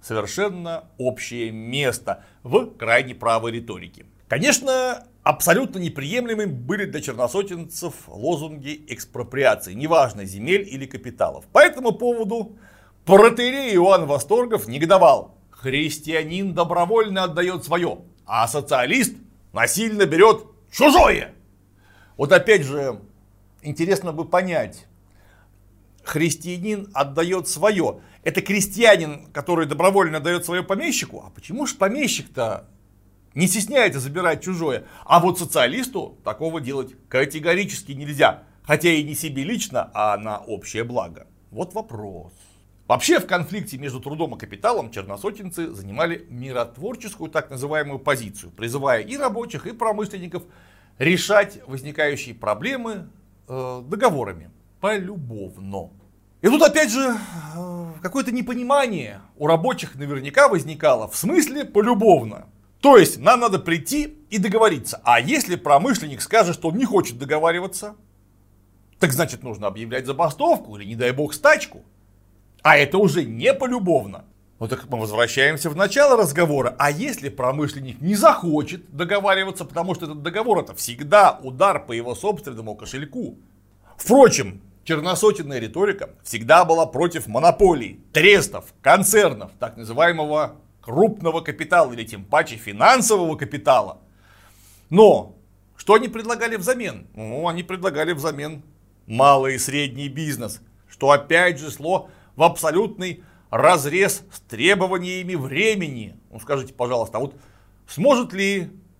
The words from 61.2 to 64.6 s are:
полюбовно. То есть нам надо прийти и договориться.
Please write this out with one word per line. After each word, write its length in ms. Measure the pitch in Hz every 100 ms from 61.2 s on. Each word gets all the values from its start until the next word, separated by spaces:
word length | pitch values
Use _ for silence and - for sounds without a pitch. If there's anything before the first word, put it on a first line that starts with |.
| 196 349 302 277
полюбовно. 840 | 247 202 214 214 220 156 110 101 - _ _ _
То 160 | 277 247
есть 200 | 151 -
нам 220 | 151 247
надо 200 | 233 190
прийти 580 | 175 165 - 285 294 - -
и 100 | 214
договориться. 600 | 190 220